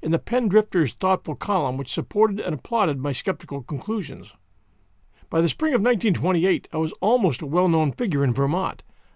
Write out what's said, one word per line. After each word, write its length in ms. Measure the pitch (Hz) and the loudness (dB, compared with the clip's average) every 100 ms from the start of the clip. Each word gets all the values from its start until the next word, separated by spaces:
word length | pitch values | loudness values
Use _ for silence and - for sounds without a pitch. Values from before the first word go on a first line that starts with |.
in 100 | - | -2
the 80 | 160 | -2
Pendrifter's 720 | - 247 233 208 208 180 139 | 0 -2 4 4 4 2 0
thoughtful 420 | - 185 185 - | 0 0 0 -2
column 420 | 147 - 196 139 131 | -8 -2 -2 0 -2
which 160 | 135 | -4
supported 460 | - 135 208 214 196 | -6 -4 2 2 2
and 160 | - | -4
applauded 460 | 147 - 233 180 139 | -6 -4 0 0 0
my 100 | 139 | -2
skeptical 520 | 131 - 180 - 139 | -2 -4 -4 -6 -10
conclusions. 720 | 127 135 - 220 156 87 95 - _ _ _ _ _ _ - _ - | -6 -6 -4 -4 -6 -10 -16 -20 _ _ _ _ _ _ -20 _ -4
By 100 | 165 | 0
the 80 | 165 | 0
spring 260 | - 311 | 0 0
of 80 | 254 | 2
nineteen 320 | 220 233 226 | 2 2 2
twenty-eight, 540 | 143 160 175 185 170 - | 0 0 2 2 0 -2
I 40 | 156 | -4
was 160 | 160 - | -4 -2
almost 420 | 202 254 190 127 | 0 2 2 0
a 40 | 143 | -2
well-known 480 | 170 185 165 156 | 0 2 2 2
figure 280 | 127 233 143 | 0 -2 0
in 100 | 139 | 0
Vermont, 520 | 123 139 170 180 - - - _ | 2 0 0 -2 -6 -16 -20 _